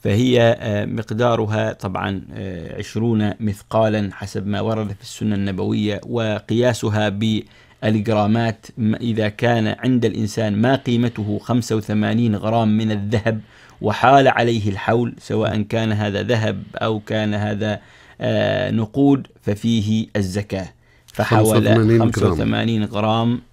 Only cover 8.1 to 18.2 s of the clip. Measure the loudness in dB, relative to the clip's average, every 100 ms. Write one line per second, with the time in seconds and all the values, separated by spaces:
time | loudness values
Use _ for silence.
8.1 | 2 2 2 0 -4 -12 -2 -2 0 -2
9.1 | 0 -2 0 2 2 0 0 0 2 2
10.1 | 0 -4 -2 -2 2 2 2 0 0 0
11.1 | -2 -4 -4 -2 -2 0 -4 -2 -2 0
12.1 | 2 2 0 0 2 2 2 0 -2 -2
13.1 | 0 0 -4 -8 -20 -20 -6 -4 2 6
14.1 | 6 6 2 0 0 -2 -2 0 0 0
15.1 | -6 -6 -2 -2 -2 -2 -2 -2 -2 -2
16.1 | -2 -2 0 0 -4 -10 -6 -4 -4 -4
17.1 | -4 -2 -2 -4 -2 -4 -4 -8 -20 -20
18.1 | -8